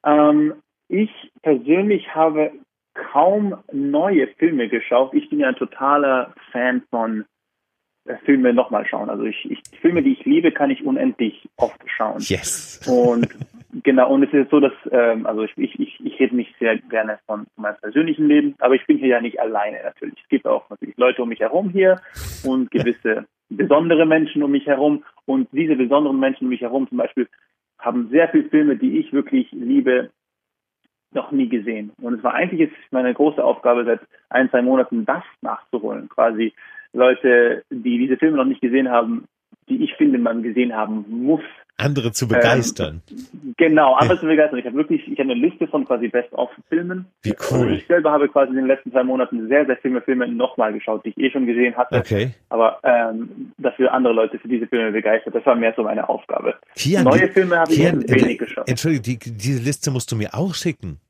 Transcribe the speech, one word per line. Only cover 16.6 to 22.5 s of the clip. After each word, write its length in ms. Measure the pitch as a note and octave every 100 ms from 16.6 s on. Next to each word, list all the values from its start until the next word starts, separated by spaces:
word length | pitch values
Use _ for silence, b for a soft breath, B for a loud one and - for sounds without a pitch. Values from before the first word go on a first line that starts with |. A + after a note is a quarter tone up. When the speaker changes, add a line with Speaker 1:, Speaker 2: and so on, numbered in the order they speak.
| A#2 G#2+
Speaker 1:
gerne 400 | - A2+ A2 G#2 -
von 200 | G#2 G#2+ -
meinem 200 | G#2+ G#2
persönlichen 500 | G#2+ C3+ E3 D#3 D3+
Leben, 260 | D3 D3 C#3
aber 140 | B2+
ich 120 | C3 -
bin 100 | C#3+
hier 120 | C3
ja 120 | A#2+
nicht 180 | A#2 -
alleine 420 | A2+ G#2+ G#2 A2+
natürlich. 360 | - _ - -
Es 60 | _
gibt 160 | C3+ -
auch 240 | A#2 -
natürlich 260 | G#2 G2+ A2
Leute 260 | B2 B2+
um 60 | A#2+
mich 120 | A2+
herum 280 | A2 D#3+ G3+
hier 300 | F#3+ F#3 F#3 B B - -
und 260 | C3+